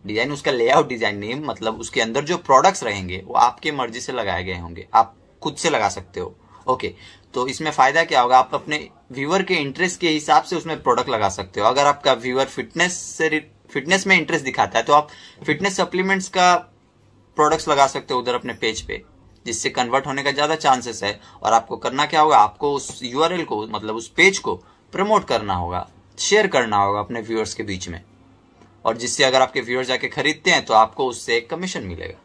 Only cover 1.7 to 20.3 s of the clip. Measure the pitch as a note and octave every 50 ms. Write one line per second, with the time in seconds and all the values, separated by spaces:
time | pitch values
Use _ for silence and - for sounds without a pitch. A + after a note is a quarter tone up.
1.7 | A2 A2 A2+ - - C3 A2+ A2+ A2+ C#3 D3+ D3 F3 - - - C3+ C3 D3 F#3+
2.7 | F#3+ - C#3 A2+ G2+ G2 F#2 F2+ F#2 F#2+ F#2 F#2+ A#2+ - A#2+ A#2+ - - - D#3
3.7 | D3 C#3 B2+ A#2 A2+ B2 - - B2+ B2 A2 G2 F2+ F2 F#2 F#2 F#2 F2 E2+ E2+
4.7 | E2+ E2+ - _ - A2 A2+ - - _ _ _ _ _ - D3+ - - - E3
5.7 | C#3+ A#2+ G#2+ G2 - - F2+ - - F#2+ F2+ - - _ _ _ - - - -
6.7 | B2+ B2+ - - - - - - - _ _ _ - B2+ B2+ C#3 B2+ - D#3+ D3+
7.7 | C#3+ - C3 C3+ C#3 E3 E3 - D#3 C3+ - B2 B2+ B2+ C3 - D#3 C3+ - D#3+
8.7 | D3+ D3+ D#3 - _ _ _ _ B2+ C3 C#3 D3 F3 G3 F#3+ F#3 F#3 E3 C#3+ C#3
9.7 | C3+ - F#3+ F3+ - - F3+ E3 D#3 D3+ D3 - D3+ D3+ - - F#3 D#3+ - E3+
10.7 | D#3 D3 - C3 A#2+ A#2 B2+ C#3 B2 A2 G#2 G2 F#2 - F#2+ F#2 - G#2 G2+ A2+
11.7 | B2+ C#3 C#3+ C#3+ C#3+ - - C#3+ B2+ A#2 A#2+ B2+ B2 C3 C3 - - - A#2 A2
12.7 | - E3 F3 F3+ F3+ - - - - - E3 D#3 D3+ D#3 D3+ - _ _ _ -
13.7 | - C#3+ B2+ D#3 F#3 F#3+ - G3 F#3+ F3 D3+ E3 E3+ D3+ C3+ C3 B2 - G#2+ G2
14.7 | - A#2 A#2+ - D3 D3+ - - - - - - - - - - D3 D3 F#3+ G3+
15.7 | F#3+ - F3+ F3 - F3+ F#3+ F#3+ G3 F#3+ F#3 - - F#3+ F3+ F3+ F3+ F3 - -
16.7 | _ _ _ _ _ _ _ _ _ _ _ _ _ - D3+ D3+ D#3+ D#3 - D#3+
17.7 | D3 C#3 C#3 C3+ - C#3+ - - C3+ B2 A#2 B2 A#2+ A#2+ A#2 B2+ A2 - - A2+
18.7 | G#2+ - - - G#2 G2+ - _ _ _ _ _ _ _ _ B2 A2+ - - C3+
19.7 | - C3 B2+ A#2 B2 C3+ C3+ D3 C#3+ C#3 C3+ C#3+